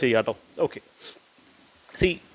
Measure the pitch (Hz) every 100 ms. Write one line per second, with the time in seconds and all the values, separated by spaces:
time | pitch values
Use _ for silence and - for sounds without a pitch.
0 | 127 113 110 - - - 156 - - -
1 | - - _ _ - - - - - -
2 | 185 165 -